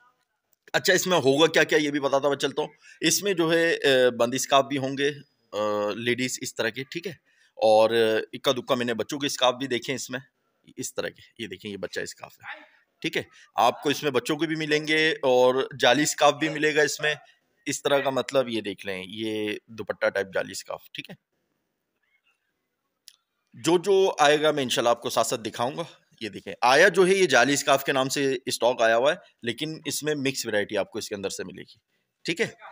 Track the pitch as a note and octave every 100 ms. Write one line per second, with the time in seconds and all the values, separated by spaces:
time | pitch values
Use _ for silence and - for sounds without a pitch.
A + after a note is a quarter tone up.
0 | _ _ _ _ _ _ _ D#3+ - F3+
1 | F#3 F3 C3 C#3 D#3+ D#3+ D3+ D#3+ D3 D3
2 | C#3 C3+ C#3+ C3+ D3 C3+ D#3 - - -
3 | D#3+ E3 F#3+ F3+ D#3+ E3+ E3 - C#3 C3
4 | B2+ A#2 A#2 C3 - C#3 B2+ C#3 C3+ C#3
5 | C#3 C#3+ - _ _ G2+ G#2+ G#2 G#2 G2+
6 | A#2 A#2+ B2+ - - - A2+ A#2 C3+ F3
7 | F#3+ D#3 _ _ _ - A2 G#2+ A2 A#2
8 | A2 A2 G#2+ B2+ - B2+ - B2+ A#2+ A2+
9 | G#2+ D3 C#3 - B2+ B2 C3+ A#2+ - B2+
10 | - B2+ C3 _ _ _ _ - B2 -
11 | F#2 - - - G#2+ F#2+ G#2+ G2+ F2+ -
12 | F#2 - - - - - - _ _ _
13 | D#3+ - A#2 _ - - A#2 B2 D3+ C#3
14 | D3 B2+ - D3+ D#3 D#3+ D#3 D3+ D3+ D#3
15 | D#3 D#3+ C#3 B2 B2+ B2+ C3 C3+ C3 B2
16 | D3+ - D3 C#3 D#3 D3+ D3+ D3+ D3 -
17 | D3+ D3 - _ _ _ - C#3 D3 C#3
18 | C3+ C3 A#2+ C#3 B2 A2+ G#2 F#2+ G2 F#2
19 | F#2 G#2+ A2 G#2+ G#2+ G#2+ - A2+ G2+ G2
20 | G#2+ G2 F#2+ F#2 G#2 F#2+ - F#2 - -
21 | - G3 _ _ _ _ _ _ _ _
22 | _ _ _ _ _ _ _ _ _ _
23 | - _ _ _ _ B2 A#2 F3 E3 G3
24 | F#3+ - C#3+ D3+ D3+ D3 B2+ B2+ A#2+ A#2
25 | C3 B2 A2+ B2+ G#2+ G2+ A#2+ D#3 E3 -
26 | _ _ G#2+ G2 G2+ F2+ A#2+ C3+ F#3+ F3
27 | F3+ G3 F3+ B2+ B2+ C#3+ - C3+ - C#3
28 | C3 D3 C#3 C3+ - - A#2 B2 A2+ A2+
29 | C3+ F3+ - _ A#2 A#2 D#3 D#3+ D3+ -
30 | D3 D3+ C3+ C3+ A#2 G#2 G2 G2+ F#2+ A2
31 | - G#2 G2 - F#2 F#2 - _ _ _
32 | _ _ - F3 F3+ - -